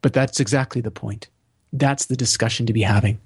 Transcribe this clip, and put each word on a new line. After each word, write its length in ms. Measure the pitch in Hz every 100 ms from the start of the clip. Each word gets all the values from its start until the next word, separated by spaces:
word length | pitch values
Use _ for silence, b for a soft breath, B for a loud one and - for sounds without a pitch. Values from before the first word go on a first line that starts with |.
But 120 | 135
that's 260 | 131 131 -
exactly 420 | 139 143 127 127
the 100 | 113
point. 360 | - - 101 - _ _ _ _
That's 320 | 135 139 139 -
the 100 | 127
discussion 500 | 120 - 113 - 117
to 60 |
be 80 | 113
having. 360 | 98 104 101 107